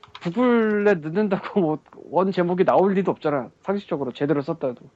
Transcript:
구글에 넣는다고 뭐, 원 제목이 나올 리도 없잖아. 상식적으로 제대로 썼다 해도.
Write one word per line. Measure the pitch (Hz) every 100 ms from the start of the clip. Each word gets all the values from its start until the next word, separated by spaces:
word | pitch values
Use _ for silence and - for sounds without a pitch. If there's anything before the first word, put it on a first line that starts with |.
| - -
구글에 | 175 185 247 240 220 208 202 190
넣는다고 | 151 170 214 190 - 208
뭐, | 160 151 _ - -
원 | 143 190
제목이 | 185 175 180 165
나올 | - 190
리도 | 196 190
없잖아. | 135 156 143 123 _
상식적으로 | - 196 - 160 131
제대로 | - 143 151
썼다 | 139 165 139
해도. | 120 -